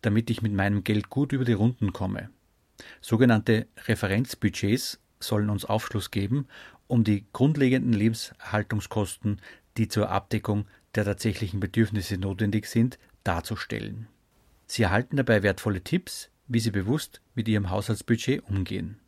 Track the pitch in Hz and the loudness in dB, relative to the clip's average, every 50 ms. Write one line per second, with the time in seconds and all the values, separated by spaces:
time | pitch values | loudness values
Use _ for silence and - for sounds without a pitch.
0 | - 110 101 110 113 - 120 - 110 110 101 98 98 101 104 101 95 - 107 104 | 0 2 2 2 2 0 -2 0 0 -2 0 2 2 2 2 0 0 0 0 0
1 | 101 - - 135 143 135 - 135 127 120 120 95 104 120 123 - 120 101 - - | 0 -2 -2 -2 -2 0 0 -2 2 2 2 4 4 2 2 2 -2 -2 -2 -2
2 | - 92 98 101 98 107 - _ _ _ _ _ _ _ _ _ - - - - | -4 -4 -4 -6 -8 -10 -16 _ _ _ _ _ _ _ _ _ -20 -20 -20 -20
3 | - - - 110 127 123 113 107 107 - 113 107 113 - _ - - - 113 - | -4 0 4 6 6 6 6 4 4 2 2 2 2 -4 _ -18 -2 -2 0 0
4 | - 98 95 104 131 143 - - - 104 92 - - 101 107 139 - - - - | 0 0 0 0 0 -2 -4 -2 -2 -2 -2 0 0 0 0 0 0 -4 -10 -12
5 | _ _ _ _ - - - 107 104 104 104 98 - - 104 110 - - - 110 | _ _ _ _ -6 -2 0 0 0 0 0 -2 -2 0 -2 -2 -2 -2 -6 -6
6 | 95 - - 98 98 98 120 143 139 - - - - - - - _ _ - 120 | -6 -4 -4 -2 -2 0 0 -2 -2 -4 -12 -20 -20 -20 -20 -20 _ _ 2 2
7 | 110 104 104 101 98 _ _ - 127 143 156 143 139 127 127 131 131 127 117 101 | 4 4 2 0 0 _ _ 2 2 2 4 4 4 4 4 2 2 2 2 4
8 | 104 113 113 110 - - - _ - - - 107 104 - - 107 95 - - 110 | 4 2 2 0 -8 -12 -14 _ -14 -4 -2 -2 -2 0 -4 -4 -4 -4 -2 -2
9 | 104 95 - - - 104 104 98 - - - - _ _ _ - 113 - - 107 | -2 -2 -6 -6 -4 -4 -4 -4 -8 -20 -20 -20 _ _ _ -2 -2 0 0 0
10 | 104 101 - 98 - _ - 107 - - 107 104 101 - _ _ _ _ _ - | 0 0 0 -4 -2 _ -4 -4 -2 -2 -2 -2 -2 -6 _ _ _ _ _ -2
11 | 104 98 101 95 - 113 101 - 110 95 85 98 95 95 - 117 113 104 107 107 | 0 0 -2 -2 -2 -2 -2 -2 -4 -6 -4 -4 -6 -2 2 2 2 2 2 -4
12 | 90 - 98 90 92 98 98 98 107 101 101 110 104 - - 120 113 123 123 - | -2 -2 -4 -4 -4 -4 -2 0 0 0 0 0 -2 0 0 2 2 2 0 -6
13 | _ _ _ _ _ - 87 85 - - 110 104 - - - 110 - - - 110 | _ _ _ _ _ -2 -2 -2 -4 -6 -8 -8 -8 -8 -8 -8 -6 -8 -10 -12
14 | 113 - _ _ _ _ _ _ _ _ _ _ _ _ - - 117 95 95 104 | -14 -16 _ _ _ _ _ _ _ _ _ _ _ _ -2 0 2 2 2 2
15 | 127 - - 143 131 - 113 104 95 104 95 - - 110 104 90 - - - 180 | 0 0 0 -2 2 4 4 4 4 2 0 2 0 -2 -2 -2 -4 -2 -2 -2
16 | - - - - - - _ _ _ _ 123 117 110 113 98 101 92 98 131 156 | -2 -4 -14 -14 -14 -18 _ _ _ _ 0 0 0 2 0 0 0 0 -2 -2
17 | - - _ - _ _ _ - 107 110 107 104 101 92 92 95 104 - 113 98 | -2 -8 _ -20 _ _ _ -6 0 0 2 0 2 0 -2 -2 -2 -2 -4 -4
18 | - - 120 113 - - 135 147 - - 98 95 92 - - 95 - 110 104 - | 0 0 0 0 2 -2 -2 -2 -2 -4 -2 -2 -2 -2 -4 -6 -6 -8 -10 -14
19 | _ | _